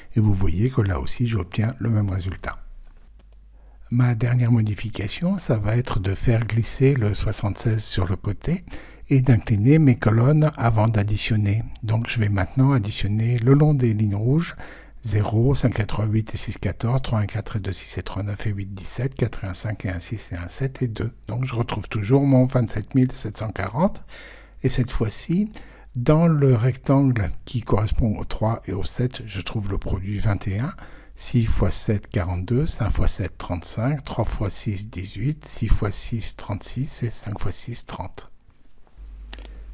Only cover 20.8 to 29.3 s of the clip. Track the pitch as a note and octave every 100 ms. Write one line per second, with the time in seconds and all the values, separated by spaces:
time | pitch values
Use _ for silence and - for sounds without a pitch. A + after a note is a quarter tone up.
20.8 | B2 G#2 A2+ - - A2+ C3 A2+ A2 G#2
21.8 | - A2 G2+ C#3 C#3 C3 B2+ B2+ A2+ G#2+
22.8 | G2+ C3 B2+ - G#2+ - A2 - - B2
23.8 | G3 - - - - - - - B2+ -
24.8 | A#2+ - A2 - - E3+ G#3+ - - -
25.8 | - B2 A#2+ D#3 E3+ D3+ C#3 A#2+ B2+ B2+
26.8 | - C#3 C#3 A#2 F#2 - - A#2+ - G#2+
27.8 | G#2+ - A2 G2+ - - G#2+ A#2 - F2+
28.8 | - - B2 - A2